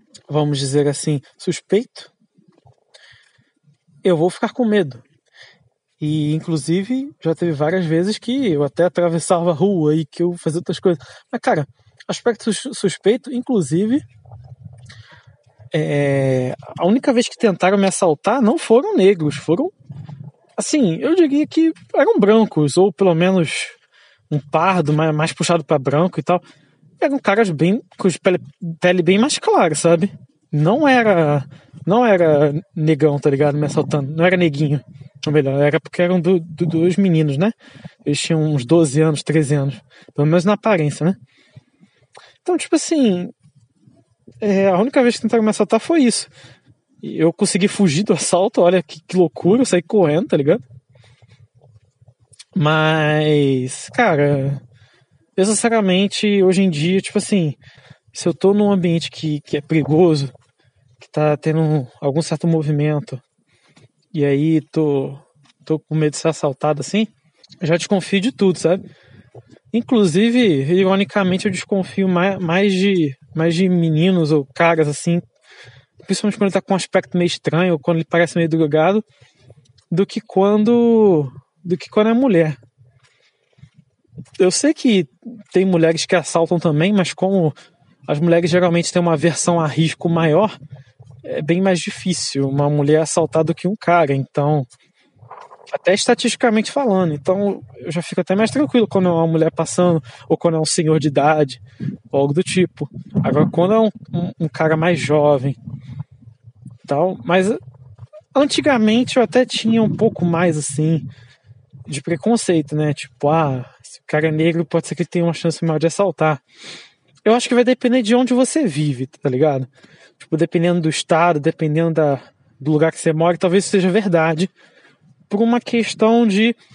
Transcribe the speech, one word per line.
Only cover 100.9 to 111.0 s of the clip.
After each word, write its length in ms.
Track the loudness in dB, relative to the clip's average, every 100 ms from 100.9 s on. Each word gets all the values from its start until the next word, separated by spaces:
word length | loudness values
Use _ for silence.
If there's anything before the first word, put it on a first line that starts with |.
| 0
de 80 | 0
idade, 540 | 0 2 2 0 -4 -20 -10 -10 -10 -6
ou 100 | -2
algo 120 | 0
do 100 | 0
tipo. 460 | -2 0 -2 -2 -12 -12 -8 -4
Agora, 240 | 0 2 2
quando 240 | 2 2
é 60 | 2
um, 100 | 0 -2 -10
um, 200 | -6 -6 -6
um 60 | -6
cara 260 | -2 0 0
mais 240 | 0 -2
jovem, 560 | 0 2 2 2 -2 -8 -12 -16 -16 -18 -18 -20 -20 _ -20 _ -20 -16 -6
tal, 300 | -2 -2 -4
mas 240 | 0 0 0 -4 -10 -20 -20 -20 -20 -20 _ 0
antigamente 800 | 0 0 0 2 2 2 0 0
eu 60 |
até 220 | 2 2 0
tinha 360 | -2 0 2
um 140 | 0 0
pouco 300 | -2 0 -2
mais, 320 | 0 0 -2
assim, 500 | -6 -2 -2 -2